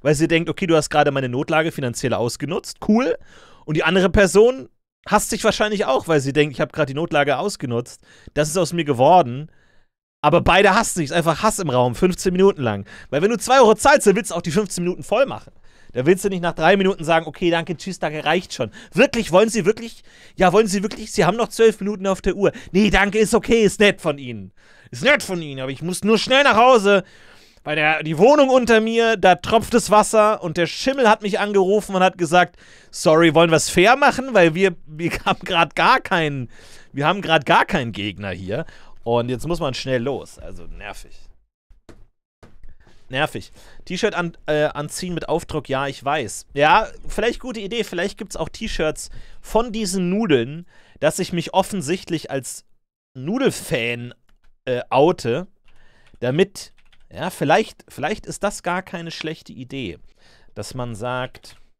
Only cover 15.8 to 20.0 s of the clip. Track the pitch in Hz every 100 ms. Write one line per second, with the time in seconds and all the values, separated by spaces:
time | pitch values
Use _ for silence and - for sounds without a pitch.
15.8 | - 117 135 185 202 185 175 - 160 196
16.8 | 190 196 156 165 156 139 175 165 160 165
17.8 | - 180 165 151 151 175 - - 110 -
18.8 | - 170 247 233 - 208 226 220 175 220
19.8 | 233 -